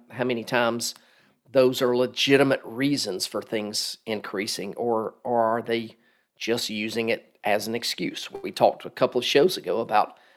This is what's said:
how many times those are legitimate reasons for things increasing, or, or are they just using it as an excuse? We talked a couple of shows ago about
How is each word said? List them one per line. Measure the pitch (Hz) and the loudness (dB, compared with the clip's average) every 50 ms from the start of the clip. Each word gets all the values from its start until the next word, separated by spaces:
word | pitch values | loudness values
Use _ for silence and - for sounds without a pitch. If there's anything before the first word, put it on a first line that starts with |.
| _ - | _ -12
how | 110 127 131 | -6 -4 -2
many | 127 120 117 107 | -2 -2 -4 -2
times | - 131 120 120 117 117 117 - - - - _ _ _ _ _ _ _ _ _ _ | -2 0 2 2 2 0 -2 -4 -8 -8 -12 _ _ _ _ _ _ _ _ _ _
those | 113 135 127 127 131 - | 4 4 6 6 4 2
are | 135 123 123 | 2 2 2
legitimate | 123 127 120 120 - - 139 139 135 143 135 135 - - | 2 0 0 0 0 4 6 6 6 6 4 2 0 -4
reasons | - 113 123 135 143 143 120 110 104 92 98 - | -6 -4 -2 0 0 0 0 -2 -4 -4 -4 -6
for | - - 104 | -6 -6 -8
things | 101 - 120 107 104 104 104 - - - - - _ | -6 -4 -4 -4 -4 -4 -4 -6 -6 -6 -8 -8 _
increasing, | 113 110 104 - - - 98 107 - - - 98 101 - | -6 -6 -6 -6 -6 -6 -4 -4 -4 -6 -6 -8 -8 -6
or, | - 117 120 113 110 107 - - _ - | -4 -2 0 0 0 -2 -4 -8 _ -4
or | 123 120 117 | -2 0 2
are | 113 110 113 117 | 2 2 0 0
they | 104 117 117 117 113 110 - _ _ _ _ _ _ _ _ | -2 -2 -2 -2 -2 -6 -12 _ _ _ _ _ _ _ _
just | - - 110 117 120 - - | -8 -4 -2 -2 -2 -2 -4
using | 110 104 107 110 107 117 113 113 | -4 -4 -4 -4 -2 -2 -2 0
it | 110 - - _ _ _ - | -2 -2 -6 _ _ _ -2
as | 208 202 208 208 | 0 0 0 0
an | 220 233 | -4 -6
excuse? | 240 233 - - - - - - - - - | -4 -4 -6 -4 -4 -6 -6 -6 -8 -12 -12
We | - - - - | -12 -10 -10 -8
talked | - - 120 101 - - - | 0 2 4 4 4 0 -8
a | 131 | -12
couple | - - 135 127 - 123 | -2 0 0 0 2 0
of | 123 | 0
shows | - - 139 160 185 - | 4 4 6 4 4 2
ago | - - 87 90 113 | -2 -4 -2 -2 -2
about | 117 - 107 104 - - - - _ _ _ | 0 2 2 2 2 2 -2 -14 _ _ _